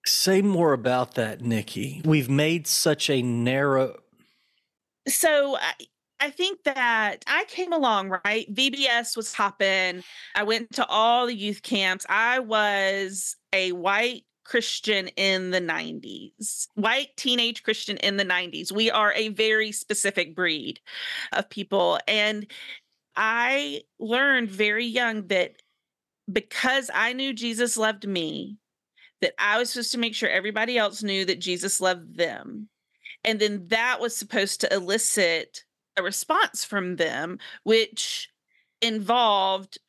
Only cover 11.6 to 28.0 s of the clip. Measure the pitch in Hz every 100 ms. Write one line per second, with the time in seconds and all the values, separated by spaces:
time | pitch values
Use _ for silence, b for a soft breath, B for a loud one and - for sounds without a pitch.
11.6 | - 208 190 185 - 196 226 254 226 214
12.6 | 208 202 190 196 190 196 - - _ 190
13.6 | 185 180 175 202 240 233 _ _ - 233
14.6 | 226 - 214 202 185 - 196 190 180 180
15.6 | 170 160 160 160 - - - _ 214 -
16.6 | - - 214 254 285 - 262 240 233 233
17.6 | - 220 - 202 196 196 190 180 180 -
18.6 | 180 202 226 220 208 - 220 196 220 220
19.6 | 214 208 - 208 196 196 165 165 180 156
20.6 | 110 - B B B B B - 208 -
21.6 | 196 196 175 165 - 214 214 214 208 B
22.6 | B B B _ _ - 220 233 240 269
23.6 | 285 285 - _ 220 247 277 262 226 190
24.6 | 214 214 240 233 233 220 185 190 175 -
25.6 | _ _ _ _ _ _ - 202 - -
26.6 | 254 269 247 - 226 254 269 226 240 226
27.6 | 240 233 220 208